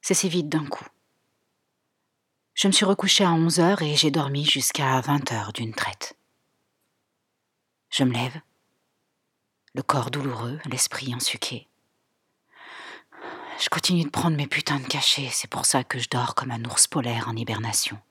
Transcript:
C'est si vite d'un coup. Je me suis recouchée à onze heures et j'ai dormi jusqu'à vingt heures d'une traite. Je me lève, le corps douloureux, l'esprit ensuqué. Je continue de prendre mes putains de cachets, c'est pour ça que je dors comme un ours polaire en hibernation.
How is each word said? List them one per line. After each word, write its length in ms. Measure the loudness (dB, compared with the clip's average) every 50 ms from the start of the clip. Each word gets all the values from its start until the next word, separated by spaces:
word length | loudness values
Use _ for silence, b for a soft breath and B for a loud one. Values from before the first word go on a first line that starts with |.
| 0
C'est 100 | 2 0
si 120 | 2 2 0
vite 220 | 0 0 -2 0
d'un 160 | 0 -2 -2
coup. 200 | -2 -8 -10 -10 -16 _ _ _ _ _ _ _ _ _ _ _ _ _ _ _ _ _ _ _ _ _ _ _ _ _ _ _ _ _ _ _ _ _
Je 120 | 2 2 4
me 60 | 4
suis 100 | 4 4
recouchée 400 | 4 2 2 4 2 4 6 6
à 80 | 6
onze 300 | 6 6 4 4 6 6
heures 200 | 6 6 6 4
et 140 | 2 0 2
j'ai 160 | 4 4 4
dormi 320 | 4 2 0 0 0 0 2
jusqu'à 560 | 2 2 2 2 -2 0 0 2 2 2 2
vingt 320 | 2 2 0 0 0 -2
heures 220 | -4 -4 -6 -6 -6
d'une 200 | -6 -6 -6 -4
traite. 440 | -4 -4 -4 -4 -8 -12 -12 -12 _ _ _ _ _ _ _ _ _ _ _ _ _ _ _ _ _ _ _ _ _ _ _ _ _ _ _ _ _ _ _ _ _ _ _
Je 140 | 0 2 2
me 80 | 2
lève, 300 | 2 0 -2 -4 -6 -10 -18 _ _ _ _ _ _ _ _ _ _ _ _ _ _ _ _ _ _ _ _ _ _ _ _ _ _
le 80 | -10
corps 300 | -4 _ 0 0 0 -2
douloureux, 480 | -4 -4 -4 -4 -4 -4 -6 -6 -8 -8 -8
l'esprit 500 | -8 -2 -2 -2 -2 -2 -6 -6 -6 -6
ensuqué. 540 | -2 -2 -2 -2 -2 -6 -8 -8 -10 -14 _ _ _ _ _ _ _ _ _ _ _ _ _ _ _ _ B B B B B B B B B B B B B B B B B B B B B B B
Je 80 | -2 -2
continue 340 | -2 0 0 2 2 4 2
de 60 | 0
prendre 260 | -2 0 2 2 2
mes 120 | 2 0 -2
putains 340 | -2 -2 0 0 -2 -2
de 60 | -2 -2
cachets, 420 | -2 0 2 2 2 2 0 -4
c'est 180 | -4 -4 -6 -4
pour 160 | -6 0 0
ça 200 | 2 2 2 2
que 140 | _ -4 -4
je 100 | -4 -2
dors 260 | -2 -2 0 0 -2
comme 160 | -2 -4 -4
un 140 | -6 -6 -6
ours 200 | -4 2 2 2
polaire 440 | 2 2 -2 -2 -2 -2 -2 -4 -4
en 60 | -4 -6
hibernation. 600 | -4 -4 -4 -4 -4 -2 -2 -2 -2 -2 -6 -10 _ _